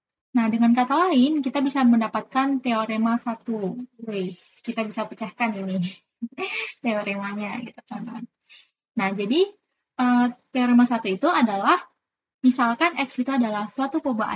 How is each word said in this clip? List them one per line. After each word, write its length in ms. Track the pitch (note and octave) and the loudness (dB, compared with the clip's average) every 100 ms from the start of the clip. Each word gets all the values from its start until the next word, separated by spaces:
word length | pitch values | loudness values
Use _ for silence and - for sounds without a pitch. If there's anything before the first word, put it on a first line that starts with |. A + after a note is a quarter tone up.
| _ _ _ | _ _ _
Nah, 160 | B3 A3+ | 0 2
dengan 240 | A3 A#3 | 4 4
kata 400 | A#3+ B3 C#4+ F#4 | 4 2 2 4
lain, 320 | C#4 C4+ D#4 | 4 4 2
kita 160 | C4 C#4+ | -2 -2
bisa 240 | C4+ C#4 | 0 2
mendapatkan 800 | B3 A#3 G#3+ A3 - C4 C4+ C4+ | 4 4 2 -4 -4 -2 0 0
teorema 560 | B3+ A3+ A3 A3 A3+ A#3 | 0 -2 -2 0 0 0
satu. 560 | A#3+ A3 - A3 F#3 A#3+ B3 A3+ A3+ | -2 -8 -6 -4 -4 -6 -12 -14 -8
Wih, 240 | G3+ F3+ F3 - - | -6 -6 -8 -16 -16
kita 240 | - - G#3+ | -10 -6 -6
bisa 160 | A3 | -6
pecahkan 480 | G#3+ - G3+ - A#3 | -8 -8 -10 -4 -4
ini 320 | G3 F#3+ F#3 F3+ - _ - A#3 - | -4 -4 -2 -4 -6 _ -12 -12 -8
<laughs> 480 | F#4+ A4+ A4 - | -8 -6 -10 -6
teoremanya, 760 | A#3+ G#3 G#3 G3 G3+ G3+ G#3 A3 A#3+ | -4 -2 -4 -6 -6 -8 -8 -8 -12
gitu, 80 | - | -16
teman-teman. 400 | - G#3+ A#3+ A3+ A#3+ _ _ - - _ _ - | -14 -12 -10 -12 -14 _ _ -20 -20 _ _ -4
Nah, 160 | G3 | -2
jadi, 400 | G3 G3+ D4+ G4 - _ _ _ - | -2 0 2 2 -2 _ _ _ -2
eh, 280 | B3 B3 B3 - _ B3+ | 2 4 2 -2 _ -2
teorema 320 | B3 A#3+ B3 | 4 6 6
satu 240 | A#3 G#3+ | 2 -2
itu 160 | F#3+ D#4+ | 0 2
adalah, 480 | E4+ A#3 G3 A3 F4+ - _ _ _ _ _ | 4 2 2 2 0 -2 _ _ _ _ _
misalkan 560 | B3+ B3+ A#3 A#3 D#4+ B3 | 2 4 2 0 -2 -2
X 240 | C4+ - | -6 -4
itu 160 | B3+ C4+ | -2 0
adalah 320 | A3+ G#3 G#3+ | 0 -2 -6
suatu 320 | - C4+ D#4+ | -4 -4 -2
poba 320 | D4 A3 G#3+ | -2 -2 -4